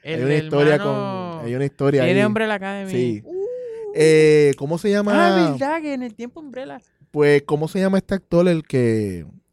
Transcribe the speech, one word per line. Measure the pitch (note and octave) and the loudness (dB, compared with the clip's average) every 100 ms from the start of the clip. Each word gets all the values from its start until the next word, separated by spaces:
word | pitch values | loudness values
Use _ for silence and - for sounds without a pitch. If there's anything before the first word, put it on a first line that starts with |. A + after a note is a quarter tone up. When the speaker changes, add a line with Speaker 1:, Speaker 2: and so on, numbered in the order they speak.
Speaker 1:
El | C#3 D#3+ | -10 -4
Speaker 2:
hay | C3 | 0
una | |
historia | D3+ D#3 D3 D3 | 0 0 2 4
Speaker 1:
hermano | D3 - - - F#3+ F3 E3 | 2 0 -4 -6 -8 -8 -10
Speaker 2:
con, | A#2 | -8
hay | |
una | B2+ | -4
historia | C#3 - C#3 C#3+ | -6 -2 0 2
Speaker 1:
tiene | B2+ F3+ | 2 2
Speaker 2:
ahí. | G#3 | 2
Speaker 1:
Umbrella | G#3+ A3 | 0 -2
Academy. | G3+ F#3+ G3+ G3 | -4 -6 -10 -6
Speaker 2:
Sí. | F#4 - G#2 | -4 -2 -4
Speaker 1:
Uh. | - F#4 G#4 B4 B4 A4+ G#4+ | -8 -8 -8 -8 -12 -12 -8
Speaker 2:
Eh, | G#4 D#3 D#3 D#3 D3+ C#3+ C3+ | 2 4 6 6 6 4 2
¿cómo | C#3+ E3+ | -4 -4
se | G#3+ | -2
llama? | G3+ G#3 | 0 2
Speaker 1:
Ah, | D4+ F4 F#4+ E4 | 2 4 4 2
verdad | C4 C#4 E4 | 0 -4 -4
que | D4+ | -6
en | C4+ | -8
el | B3 | -8
tiempo | G#3+ A#3+ E4 | -12 -16 -14
Umbrella. | D4+ B3 C#4 C#4 _ _ _ | -16 -14 -14 -16 _ _ _
Speaker 2:
Pues, | D3 D3 C#3+ | 0 4 4
¿cómo | - D3 D#3 | 2 -4 -2
se | G3 | -2
llama | F#3+ F#3+ | 0 0
este | - | -2
actor? | G3 - E3+ F3+ | -6 0 2 2
El | E3 | 2
que, | - C3 A#2 A2 G2+ F2+ D#2 - _ | -2 0 2 0 -2 -6 -12 -20 _